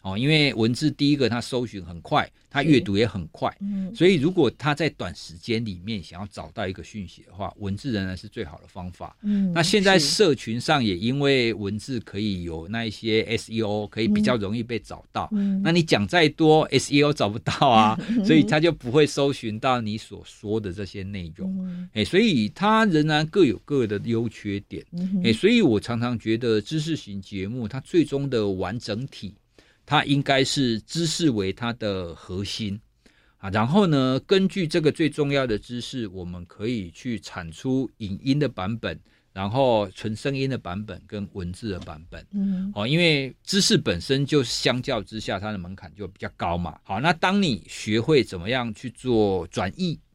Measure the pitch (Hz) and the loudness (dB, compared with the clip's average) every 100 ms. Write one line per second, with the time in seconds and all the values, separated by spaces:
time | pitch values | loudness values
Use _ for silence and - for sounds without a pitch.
0 | 98 98 135 156 143 110 113 123 151 - | -4 -2 2 4 4 4 2 2 0 2
1 | 143 147 120 120 - 127 123 101 87 85 | 2 2 2 0 -4 -4 -4 -8 -12 -14
2 | - 147 95 _ _ 143 147 135 98 98 | -2 -2 -2 _ _ -2 4 4 4 0
3 | 113 98 80 - 120 - 202 196 190 226 | 0 -2 -10 -6 -6 -4 -6 -4 -6 2
4 | 175 180 147 185 123 - 147 143 160 - | 4 4 2 4 2 2 -2 0 -2 -4
5 | 95 - - 82 - 113 117 90 95 107 | -10 -10 -16 -14 -4 -2 -2 -8 -8 -10
6 | 78 82 104 - 80 98 95 92 85 107 | -10 -14 -12 -12 -12 -6 -6 -6 -12 -12
7 | 87 - - 92 92 - 101 101 147 107 | -12 -14 -20 -10 -10 -6 -6 -4 -2 -2
8 | 95 92 104 - 95 90 - 98 90 - | -4 -6 -12 -10 -10 -12 -18 -14 -14 -12
9 | 85 - 208 202 190 170 170 214 196 190 | -16 -8 -2 2 2 2 4 4 6 6
10 | 143 - 196 135 - 117 - 151 110 87 | 4 4 4 4 -2 -4 0 2 2 0
11 | 113 139 139 135 117 104 101 104 - 123 | 0 2 2 4 2 0 -4 -6 -6 -8
12 | - 101 107 95 85 80 82 113 113 104 | -6 -4 -2 -2 -4 -8 -6 -6 -6 -6
13 | 110 110 101 110 - 110 107 107 107 - | 0 0 2 -4 -2 -4 -2 -2 -4 -2
14 | 117 208 208 123 98 117 120 113 - - | 2 4 2 0 -2 -4 -4 -6 -8 -16
15 | - 110 87 208 202 190 196 170 160 123 | -10 -8 -4 -2 0 2 4 4 4 2
16 | 101 175 156 - 156 156 - 135 - 143 | 2 4 2 4 6 6 4 0 2 2
17 | 147 147 107 110 - - 139 113 110 113 | 2 2 -2 -2 -4 2 6 8 6 4
18 | - 233 196 156 - 156 170 156 123 143 | 0 0 6 6 6 4 2 0 0 4
19 | 147 - 139 135 113 107 135 123 107 107 | 4 2 0 0 -6 -2 0 0 -2 -6
20 | - 92 87 - 104 110 101 92 98 104 | -10 -18 -18 -14 -4 -2 -2 -8 -10 -8
21 | 95 101 85 - 190 190 185 175 180 107 | -8 -8 -10 -8 -6 -6 -6 -10 -8 -4
22 | 104 180 233 139 104 - 202 220 220 156 | 0 2 4 2 0 0 2 4 4 4
23 | 151 151 156 185 151 90 - 143 110 101 | 2 0 0 4 4 2 -2 -2 0 -2
24 | 107 113 117 - 104 101 - 90 - 170 | -2 -2 -2 -6 -6 -6 -8 -14 -12 -6
25 | 185 190 180 226 196 240 175 104 - 117 | -2 0 2 4 4 6 6 4 0 -4
26 | 120 117 110 113 123 107 104 156 156 151 | -2 -2 -2 0 2 0 0 -4 -4 -6
27 | - 98 - 101 95 127 107 131 - 180 | -6 -12 -10 -8 -6 -6 -6 -8 0 0
28 | 139 139 139 123 104 92 90 117 - 107 | 2 -2 -2 0 0 -2 -4 -6 -6 -8
29 | 135 - 98 - _ _ _ _ - 143 | -8 -12 -16 -16 _ _ _ _ 0 0
30 | - 143 139 135 135 143 127 110 - 160 | 2 0 2 2 2 0 0 -2 -4 -4
31 | 170 - 165 110 95 98 120 120 107 95 | -2 0 0 0 -2 -4 -6 -6 -6 -6
32 | 87 80 - 92 98 - 107 104 _ _ | -8 -12 -10 -6 -6 -6 -6 -6 _ _
33 | _ _ _ _ 98 101 117 185 190 143 | _ _ _ _ -4 -2 2 4 4 4
34 | 131 135 - 190 190 196 160 175 147 - | 2 0 2 2 2 0 0 2 2 2
35 | 165 156 143 139 131 104 - 120 - 131 | -2 0 0 0 0 -2 -4 -10 -8 -8
36 | 107 92 87 90 85 - 107 120 87 - | -8 -8 -10 -10 -14 -8 -6 -4 -6 -10
37 | 123 110 - - 85 82 131 131 127 _ | -8 -8 -8 -12 -12 -8 -2 -2 -2 _
38 | 104 98 135 143 139 - 95 113 95 82 | -8 -4 -2 0 0 -2 -6 -4 -6 -10
39 | _ _ _ 95 101 123 131 110 101 - | _ _ _ -8 -4 2 2 2 0 -6
40 | 110 110 143 139 135 123 - 92 107 90 | -8 -4 -4 -2 -2 -4 -6 -8 -8 -12
41 | - 104 101 101 87 90 110 90 92 78 | -12 -10 -8 -8 -8 -8 -8 -8 -10 -16
42 | 85 82 - 202 196 185 190 147 110 160 | -16 -18 -8 -2 -2 -2 -4 -4 0 4
43 | 175 147 135 - - 196 - 196 117 87 | 4 2 -2 -10 -2 0 4 2 2 -2
44 | - 139 139 147 120 - 143 127 127 120 | 0 0 2 2 2 -2 0 -2 -4 -6
45 | 95 110 110 101 107 104 87 92 90 80 | -6 -10 -6 -6 -6 -8 -10 -14 -16 -14
46 | 95 - 107 _ 98 87 85 - - 98 | -14 -10 -12 _ -2 -2 -4 -8 -8 -2
47 | 147 165 190 202 185 113 - - - 110 | 0 2 2 2 0 -2 -6 -10 -2 0
48 | 113 151 110 92 90 127 120 104 127 - | 4 2 2 -4 -4 -4 -4 -8 -14 -8
49 | 127 117 104 95 85 - 95 - 180 156 | 0 4 4 0 -4 -4 -4 -4 -6 -6
50 | _ | _